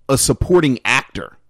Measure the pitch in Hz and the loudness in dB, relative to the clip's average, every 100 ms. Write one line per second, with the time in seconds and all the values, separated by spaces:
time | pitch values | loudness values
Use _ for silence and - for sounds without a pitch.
0 | - 135 - 131 - 180 151 123 - 131 | -4 -2 0 -2 2 2 2 -2 -2 -2
1 | - - 69 - | -2 -12 -14 -18